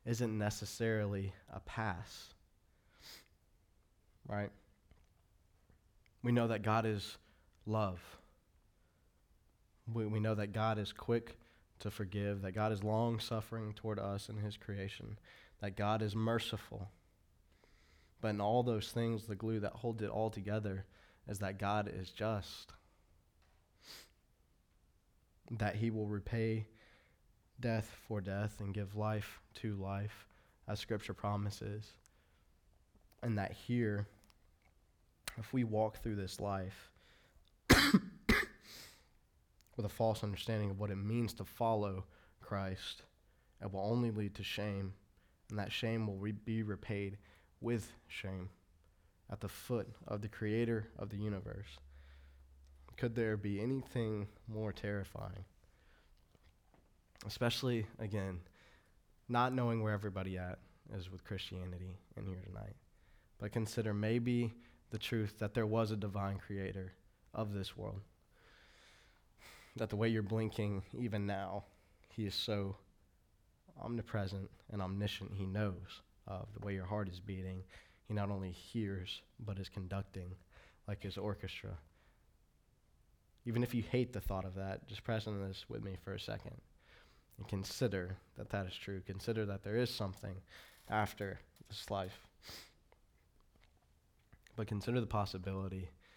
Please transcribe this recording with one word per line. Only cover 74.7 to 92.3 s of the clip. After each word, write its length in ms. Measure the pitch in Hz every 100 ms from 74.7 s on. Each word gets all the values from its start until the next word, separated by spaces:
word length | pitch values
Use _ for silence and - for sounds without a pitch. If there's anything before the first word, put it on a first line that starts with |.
and 100 | 101
omniscient. 500 | 92 98 104 - 98
He 120 | 101 95
knows 560 | 101 104 90 92 - - - -
of 220 | 95 107
the 140 | 107 101
way 80 |
your 120 | 95 92
heart 220 | 104 98
is 120 | 90
beating. 420 | 98 95 95 92 92 - - - -
He 60 |
not 160 | 104 101
only 200 | 98 95
hears, 720 | 87 - 117 101 95 90 - - -
but 200 | 110 98
is 100 | 92
conducting 680 | - 92 98 98 95 90 92 - - - - -
like 140 | 101
his 140 | 101 95
orchestra. 540 | 101 98 92 - 101 92 - _ - _ _ _ _ _ _ _ _ - - - _ -
Even 180 | 120 117
if 120 | 120
you 80 | 120
hate 300 | 104 123 123
the 80 | 117
thought 240 | - 95
of 100 | 95 95
that, 300 | 95 - -
just 160 | 107
press 220 | - 110 110
into 200 | 101 98
this 180 | 95 -
with 140 | 113
me 140 | 101 95
for 120 | -
a 60 | 98
second 400 | - - - - - - - - - - _ -
and 100 | 104
consider 680 | 98 95 - 123 98 90 95 - -
that 140 | 110
that 160 | 101 92
is 80 |
true. 260 | - - 95 -
Consider 400 | 98 117 113 101
that 160 | 98
there 140 | 101 113
is 120 | 123
something 460 | - 101 92 98 92 - - - - -
after 500 | 107 107 - 101 - - - -
this 220 | 104 -
life. 360 | 98 92 - -